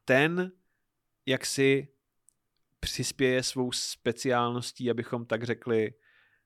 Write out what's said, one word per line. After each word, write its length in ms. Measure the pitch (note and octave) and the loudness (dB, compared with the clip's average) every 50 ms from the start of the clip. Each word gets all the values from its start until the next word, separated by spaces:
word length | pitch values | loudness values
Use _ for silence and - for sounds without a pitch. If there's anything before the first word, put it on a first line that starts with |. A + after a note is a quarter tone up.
| _ | _
ten 480 | - C3 C3 D3 D#3+ E3+ F3+ F3+ F#3 F3+ _ _ _ _ _ _ _ _ _ _ _ _ _ _ | 2 4 4 4 4 2 0 -4 -4 -6 _ _ _ _ _ _ _ _ _ _ _ _ _ _
jaksi 640 | - C3 B2+ - - - - C3+ C3+ C3+ C#3 C#3 C#3+ _ _ _ _ _ _ _ _ _ _ _ _ _ _ _ _ _ _ | -2 -2 -2 -2 -4 0 2 4 4 4 4 2 -4 _ _ _ _ _ _ _ _ _ _ _ _ _ _ _ _ _ _
přispěje 600 | - - - - B2+ - - - C#3 B2+ B2+ B2+ B2 | -8 -6 -4 -4 -4 -4 -2 0 2 2 2 2 0
svou 300 | - - C3 B2+ B2 A#2+ | -2 -2 -2 -2 -2 -2
speciálností, 1160 | - - - - - - A#2+ A2+ - - C3+ B2 A#2+ A#2+ A#2+ A#2+ B2 A#2+ - - - B2+ A#2+ | -4 -6 -6 -8 -6 -4 -4 -2 -2 0 0 2 2 2 0 -2 -4 -6 -8 -8 -4 -2 -2
abychom 360 | A#2 A#2 A2+ - - A#2+ A#2 | -2 -2 -4 -4 -6 -6 -4
tak 160 | - A#2 A2+ A#2 | -2 -4 -2 -2
řekli, 500 | A#2 A#2 - - B2 A#2 A2 A2 G#2+ - _ _ _ _ _ _ _ _ _ _ | -2 -4 -4 -2 0 2 2 2 0 -2 _ _ _ _ _ _ _ _ _ _